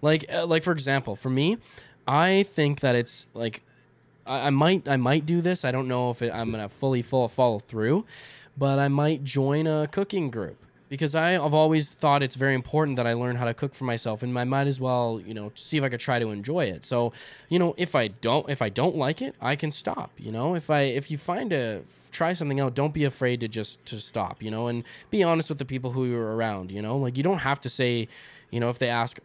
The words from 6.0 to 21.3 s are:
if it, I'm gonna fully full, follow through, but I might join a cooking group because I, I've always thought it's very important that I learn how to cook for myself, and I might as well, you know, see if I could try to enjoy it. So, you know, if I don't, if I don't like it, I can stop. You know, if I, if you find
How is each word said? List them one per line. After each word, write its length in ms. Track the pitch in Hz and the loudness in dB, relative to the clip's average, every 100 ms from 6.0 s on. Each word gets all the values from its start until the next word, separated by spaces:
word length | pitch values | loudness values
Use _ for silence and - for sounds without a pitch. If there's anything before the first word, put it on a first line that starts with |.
| 123 | 0
if 120 | 120 | 0
it, 120 | 120 | -2
I'm 180 | 92 117 | -2 -4
gonna 180 | 110 101 | -4 -6
fully 320 | - 135 127 | -4 0 0
full, 260 | 117 135 120 | 0 0 0
follow 320 | - 127 107 | 2 2 2
through, 460 | - 113 110 170 226 - - - - - | -4 -2 2 2 0 -14 -20 -20 -20 -2
but 220 | 139 139 | 0 2
I 80 | 139 | 2
might 360 | 139 147 156 | 2 2 0
join 440 | 139 135 135 147 160 | -2 0 2 2 2
a 200 | 156 151 | 0 0
cooking 400 | 175 202 202 151 | -2 -2 -2 -2
group 340 | 113 95 - - _ _ | -4 -8 -10 -20 _ _
because 260 | 139 151 | -4 0
I, 200 | 156 165 185 | 2 2 2
I've 100 | 151 | 4
always 400 | 151 156 160 151 | 4 6 4 2
thought 300 | - 156 143 | 0 4 4
it's 100 | 135 | 2
very 220 | 123 135 131 | 0 2 2
important 420 | 127 151 156 127 | 0 0 0 0
that 80 | 117 | 0
I 80 | |
learn 220 | 117 123 120 | 2 0 0
how 100 | 120 | -2
to 80 | |
cook 220 | 117 143 - | -2 -6 -4
for 80 | |
myself, 400 | 131 117 123 107 | -4 -2 -2 -4
and 140 | 123 123 | -2 -2
I 40 | |
might 220 | 123 135 139 | 0 2 0
as 140 | 131 | 0
well, 400 | 127 123 120 113 | 0 2 0 -2
you 120 | 92 110 | -8 -10
know, 160 | 104 | -10
see 240 | - - 156 | -10 -4 0
if 60 | |
I 60 | 139 | 0
could 100 | 120 | -2
try 180 | - 123 | 0 0
to 140 | 113 | 0
enjoy 340 | 104 107 170 135 | -4 -4 -2 -2
it. 180 | 90 | -4
So, 300 | - 123 120 - - - - | -2 0 0 -2 -20 -20 -2
you 120 | 175 | 2
know, 160 | 170 151 | 2 0
if 160 | 175 | 0
I 140 | 143 113 | 0 0
don't, 420 | 95 113 135 - | -2 0 0 0
if 100 | 139 | -2
I 60 | 113 | -2
don't 260 | 98 156 165 | 2 0 2
like 260 | 135 160 | -2 -2
it, 140 | 269 - | -6 -4
I 160 | 120 143 | -2 -2
can 140 | 156 | -2
stop. 420 | 147 - - - - | -4 -6 -6 -8 -12
You 140 | 107 | -8
know, 240 | 110 135 - | -4 -2 -2
if 160 | - | 0
I, 100 | 151 | 2
if 300 | 139 123 139 | 2 0 -4
you 60 | 151 | -8
find 340 | - | -4